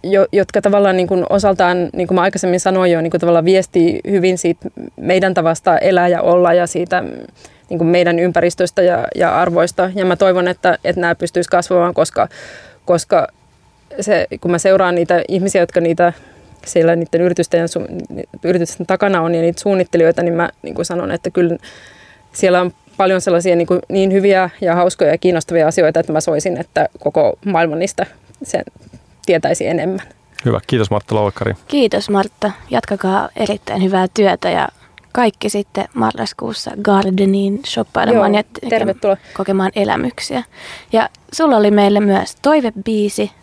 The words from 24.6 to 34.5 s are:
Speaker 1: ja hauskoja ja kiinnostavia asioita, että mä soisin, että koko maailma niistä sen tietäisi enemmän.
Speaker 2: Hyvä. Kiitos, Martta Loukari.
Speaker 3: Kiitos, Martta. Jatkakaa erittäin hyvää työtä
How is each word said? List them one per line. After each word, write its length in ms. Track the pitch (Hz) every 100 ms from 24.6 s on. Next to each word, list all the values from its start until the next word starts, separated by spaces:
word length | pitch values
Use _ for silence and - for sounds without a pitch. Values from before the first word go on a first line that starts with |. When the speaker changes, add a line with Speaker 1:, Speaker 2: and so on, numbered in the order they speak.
Speaker 1:
ja 140 | 180
hauskoja 360 | 170 180 - 156
ja 80 | 165
kiinnostavia 500 | 185 170 - 170 156
asioita, 320 | 165 160 165
että 120 | 165
mä 80 | 156
soisin, 360 | 170 151 185 147
että 320 | 170 - 151 -
koko 400 | 147 214 202 -
maailma 320 | 202 170 170 156
niistä 300 | 196 - 196 - _ _
sen 220 | 285 - - _ - - _ _ -
tietäisi 400 | 165 143 165 151
enemmän. 400 | 165 160 190 - - _ -
Speaker 2:
Hyvä. 160 | 123 107 -
Kiitos, 240 | 123 101
Martta 240 | 104 -
Loukari. 400 | 110 104 - 104 95 -
Speaker 3:
Kiitos, 420 | 285 226 202 202
Martta. 400 | 202 202 _ 208 - -
Jatkakaa 580 | - - 202 190 190 - -
erittäin 460 | 220 208 - -
hyvää 240 | 185 190 185
työtä 360 | - 196 170 180